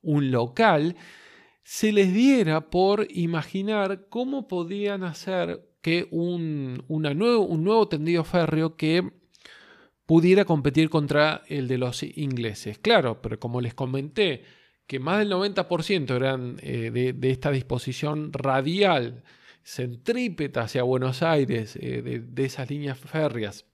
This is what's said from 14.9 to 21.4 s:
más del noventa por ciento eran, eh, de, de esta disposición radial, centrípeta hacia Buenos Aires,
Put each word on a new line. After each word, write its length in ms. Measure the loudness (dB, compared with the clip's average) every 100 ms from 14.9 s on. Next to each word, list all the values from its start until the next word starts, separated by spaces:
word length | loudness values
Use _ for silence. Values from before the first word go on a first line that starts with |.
| -8
más 200 | -2 0
del 80 | 0
noventa 400 | 0 0 -2 -2
por 160 | -2
ciento 320 | 0 -2 0 0
eran, 400 | 0 -2 -6 -10
eh, 280 | -8 -6 -4
de, 220 | -2 -2
de 200 | 0 -2
esta 200 | 0 -2
disposición 800 | -2 -2 -6 -6 -6 -4 -4 -6
radial, 960 | -4 0 0 0 2 2 2 -2 -8 _ _ _ _
centrípeta 1000 | -16 -8 -8 -8 -4 -2 -2 -4 -6 -4
hacia 220 | -4 -2
Buenos 380 | 0 0 0 0
Aires, 540 | 2 2